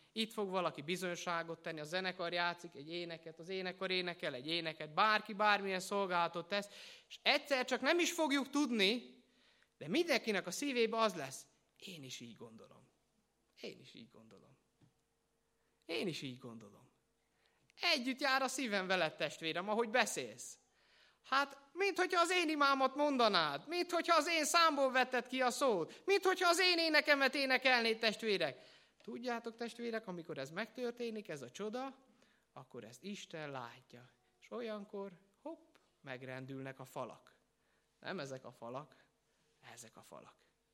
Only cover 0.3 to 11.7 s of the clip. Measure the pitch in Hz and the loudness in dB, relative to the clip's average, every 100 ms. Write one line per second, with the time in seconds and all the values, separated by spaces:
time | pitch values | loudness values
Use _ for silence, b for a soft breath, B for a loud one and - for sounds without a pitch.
0.3 | 220 202 185 170 151 147 180 180 170 - | -2 -2 0 -2 -4 -4 -4 -4 -4 -2
1.3 | 170 165 160 175 160 151 180 190 180 170 | -4 -4 -8 -8 -8 -4 -2 -2 -4 -2
2.3 | 175 175 170 170 - 147 170 170 165 165 | 0 0 -2 -10 -14 -10 -8 -8 -10 -14
3.3 | 160 165 190 185 185 190 185 180 175 165 | -16 -8 -6 -4 -4 0 0 0 -4 -6
4.3 | 127 143 170 165 156 151 151 214 214 214 | -6 -2 -2 -2 -6 -6 2 4 4 0
5.3 | 202 214 202 196 185 180 202 196 175 170 | 0 4 4 2 -4 -2 -2 0 2 2
6.3 | 170 165 202 202 B B B B - - | -2 -4 -4 -4 B B B B 0 4
7.3 | 285 294 262 254 247 262 339 339 - 311 | 4 2 0 0 0 4 4 4 2 2
8.3 | 285 254 285 285 233 190 240 - - b | 2 0 0 0 4 4 2 -4 -18 b
9.3 | b b b b _ 143 247 349 240 226 | b b b b _ -2 0 2 0 2
10.3 | 196 175 175 285 247 226 226 220 175 135 | -2 -2 -4 -2 0 0 2 0 0 -8
11.3 | 135 - _ _ | -10 -16 _ _